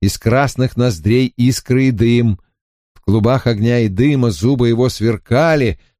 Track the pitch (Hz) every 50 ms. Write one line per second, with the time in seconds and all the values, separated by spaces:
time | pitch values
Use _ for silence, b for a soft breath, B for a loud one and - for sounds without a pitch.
0 | - 98 - - - 117 117 135 143 131 - - 127 123 - 117 120 123 101 80
1 | 78 104 117 127 131 123 - - 120 127 120 - - - 127 131 135 131 123 95
2 | 113 117 120 120 120 113 101 - _ _ _ _ _ _ _ _ _ _ _ _
3 | - - 101 113 101 117 131 131 - 123 117 101 110 120 120 120 113 107 95 98
4 | 127 147 147 135 123 117 95 78 107 127 139 123 123 117 117 113 127 127 - -
5 | 104 117 110 101 - - 113 131 160 165 156 147 127 110 - - _ _ _ _